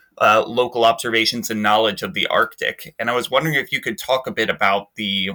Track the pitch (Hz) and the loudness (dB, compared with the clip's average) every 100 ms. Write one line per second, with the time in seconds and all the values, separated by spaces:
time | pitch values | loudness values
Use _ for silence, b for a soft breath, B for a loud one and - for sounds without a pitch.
0 | b - 110 110 - 120 123 120 113 117 | b 0 4 4 2 0 0 4 4 4
1 | 120 113 110 120 107 110 104 107 110 98 | 0 0 0 -2 -4 -2 2 4 2 0
2 | 101 95 - 98 113 - - - - - | -6 -4 0 0 0 -2 -6 -6 -12 -8
3 | 117 123 - 131 156 143 127 131 - 107 | -2 -2 0 0 0 -2 -4 -6 -6 -6
4 | - 131 127 110 110 92 101 101 101 - | -2 -2 -2 -4 -2 0 0 0 -2 -8
5 | 104 98 95 | -6 -4 -4